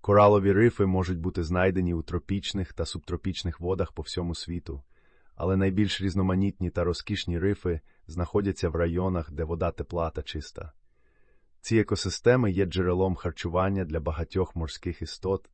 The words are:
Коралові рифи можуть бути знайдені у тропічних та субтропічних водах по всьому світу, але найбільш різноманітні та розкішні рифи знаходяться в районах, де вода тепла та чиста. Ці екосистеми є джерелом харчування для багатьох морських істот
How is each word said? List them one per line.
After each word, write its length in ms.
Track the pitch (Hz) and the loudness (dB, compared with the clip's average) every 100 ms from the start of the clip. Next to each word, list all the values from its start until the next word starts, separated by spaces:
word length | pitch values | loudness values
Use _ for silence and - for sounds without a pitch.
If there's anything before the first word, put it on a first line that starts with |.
Коралові 500 | - 101 104 104 98 | 6 8 10 8 6
рифи 340 | 98 117 - 98 | 6 4 4 2
можуть 340 | 92 90 87 | 2 0 -2
бути 240 | 87 92 | -4 -4
знайдені 500 | 80 90 95 92 90 | 0 2 4 2 0
у 80 | 85 | -2
тропічних 720 | - 87 - 98 - 101 92 | -2 -6 -4 -4 -4 -6 -6
та 120 | - 82 | -6 -6
субтропічних 760 | 80 - 87 95 90 87 - | -6 -8 -6 -4 -4 -6 -4
водах 320 | 87 92 - | -4 -2 -2
по 100 | - | -6
всьому 340 | 78 - 85 85 | -8 -6 -6 -6
світу, 480 | - 87 - 71 - _ _ _ - - | -8 -8 -8 -12 -14 _ _ _ -20 -4
але 220 | 90 95 | 0 2
найбільш 440 | 95 92 104 - | 2 2 0 0
різноманітні 680 | 98 92 95 92 98 - 87 | -2 0 0 2 0 -2 -4
та 140 | 87 | -2
розкішні 560 | 87 85 - 104 - 85 | -2 -2 -6 -6 -4 -2
рифи 420 | 95 98 90 82 - _ - | -2 -2 -4 -4 -8 _ -12
знаходяться 640 | 85 85 104 98 90 90 | -6 -2 0 0 -2 -2
в 60 | 78 | 0
районах, 560 | 85 85 92 90 78 | 0 0 0 -2 -4
де 120 | 76 | -6
вода 280 | 80 85 87 | -4 -2 -2
тепла 380 | - - 85 80 | -4 -6 -4 -4
та 120 | 78 | -6
чиста. 500 | - - - - 82 - _ _ _ _ _ _ _ _ - | -8 -10 -10 -14 -16 -16 _ _ _ _ _ _ _ _ 0
Ці 120 | 110 | 2
екосистеми 720 | 104 101 95 - 120 127 110 | 2 0 -2 0 4 4 4
є 140 | 92 92 | 2 0
джерелом 500 | 87 90 90 95 87 | 0 2 2 2 0
харчування 720 | 90 - 87 87 95 98 85 | -6 -6 -2 0 0 0 -2
для 140 | 80 | -4
багатьох 560 | 78 80 82 95 90 85 | -4 -4 -4 -2 -2 -4
морських 460 | 78 - 87 82 | -6 -6 -8 -8
істот 480 | - - 90 95 - | -10 -8 -4 -4 -6